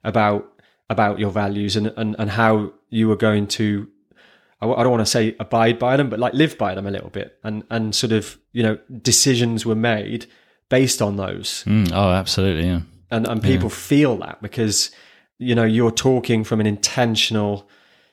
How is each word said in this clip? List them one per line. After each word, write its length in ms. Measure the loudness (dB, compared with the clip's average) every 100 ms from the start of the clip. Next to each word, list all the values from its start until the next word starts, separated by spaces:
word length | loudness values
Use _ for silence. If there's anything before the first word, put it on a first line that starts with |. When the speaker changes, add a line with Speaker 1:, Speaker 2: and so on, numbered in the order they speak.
Speaker 1:
about, 480 | -4 2 2 0 -4 _ _ _ -6
about 300 | 0 0 0
your 120 | -2
values 460 | -2 -2 -2 -2 -2
and, 120 | -2 -4
and, 180 | -6 -4
and 120 | -4
how 420 | 2 2 2 0 -10 -6
you 200 | 0 2
were 80 | 2
going 300 | 2 2 -2
to, 420 | -2 -2 -2 -6 _ _ _ _ _ _ -8
I 60 | -4
w-, 120 | 2
I 40 |
don't 100 | 2
wanna 140 | 2 2
say 300 | 0 0 -2
abide 380 | -2 2 2 2
by 180 | 2 2
them, 140 | 0
but, 80 | 0
like, 160 | -2
live 240 | 2 0 2
by 160 | -4
them 120 | -4 -6
a 40 |
little 200 | -6 -8
bit. 280 | -12 -12 _
And, 200 | -10 -8 -6
and 240 | -4 -2
sort 180 | -2 0
of, 260 | 0 -2 -14 _
you 100 | -2
know, 160 | 0 -2 -8 -6
decisions 600 | 0 2 4 2 2 0
were 100 | -2
made 520 | 0 0 0 -4 -10 -12 _ _ _ 0
based 320 | 2 2 2
on 160 | -2 -2
those. 480 | -6 -6 -8 -8 0
Speaker 2:
Mm, 260 | 2 4
oh, 180 | 2 2
absolutely, 560 | 2 0 0 0 2 0
yeah. 140 | -2 -4 _ -6
Speaker 1:
And, 160 | -4 -2
and 160 | -2
Speaker 2:
Yeah. 80 | 0
Speaker 1:
people 200 | 0 0
feel 460 | -6 0 2 2 0
that 240 | -6 -12
because, 480 | -10 -4 -2 0 -4 -8 -20 _ _ -10
you 160 | -2
know, 100 | 2
you're 260 | 2 4 2
talking 540 | 2 2 0 2 -2
from 160 | 0 0
an 60 | 0
intentional 1040 | 0 -2 0 0 0 -2 0 -2 -4 -10 _ _ _ _